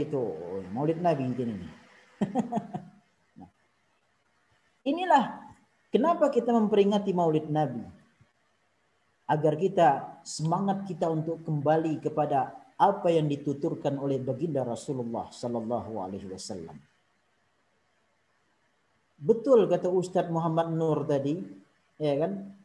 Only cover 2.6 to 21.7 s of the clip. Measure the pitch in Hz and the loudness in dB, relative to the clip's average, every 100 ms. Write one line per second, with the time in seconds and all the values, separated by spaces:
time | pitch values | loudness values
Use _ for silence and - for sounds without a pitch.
2.6 | - 175 - - _ _ _ - 90 _ | -6 -12 -14 -20 _ _ _ -20 -20 _
3.6 | _ _ _ _ _ _ _ _ _ _ | _ _ _ _ _ _ _ _ _ _
4.6 | _ _ 262 330 370 285 190 - - - | _ _ -4 -2 4 4 4 -4 -16 -20
5.6 | _ _ _ 208 311 330 294 240 240 233 | _ _ _ 2 4 4 4 4 2 4
6.6 | 208 208 196 208 196 180 170 156 156 151 | 4 4 4 4 2 2 2 2 0 0
7.6 | 139 120 90 - _ _ _ _ _ _ | 0 -2 -10 -16 _ _ _ _ _ _
8.6 | _ _ _ _ _ _ - 151 151 147 | _ _ _ _ _ _ -2 0 2 2
9.6 | 190 185 160 135 - - - - 160 180 | 0 4 4 4 -2 -14 -14 -6 -2 0
10.6 | 196 196 - 165 170 160 160 160 - 147 | 0 -2 -4 -4 -2 -2 -2 -6 -4 0
11.6 | 147 160 160 147 151 156 143 135 - - | 2 2 2 -2 -4 -2 0 0 -2 -6
12.6 | - - 185 196 175 165 151 143 147 139 | -10 2 2 4 2 2 2 -2 -4 -2
13.6 | 165 147 147 135 139 135 123 123 165 135 | -4 -2 -2 -2 -2 -2 -4 -4 -2 -2
14.6 | 120 117 - 131 117 113 101 - 123 117 | -4 -6 -6 -6 -6 -6 -8 -8 -6 -4
15.6 | 110 117 98 107 92 98 95 92 - 95 | -4 -4 -4 -8 -8 -8 -10 -12 -12 -12
16.6 | 80 - - _ _ _ _ _ _ _ | -12 -18 -20 _ _ _ _ _ _ _
17.6 | _ _ _ _ _ _ _ _ _ _ | _ _ _ _ _ _ _ _ _ _
18.6 | _ _ _ _ _ - 147 226 285 254 | _ _ _ _ _ -4 0 2 6 6
19.6 | 165 175 180 185 175 180 170 165 165 165 | 6 2 2 0 0 0 0 0 0 2
20.6 | 165 160 160 147 135 139 139 175 190 - | 0 0 0 0 0 0 0 -4 -6 -16
21.6 | - | -20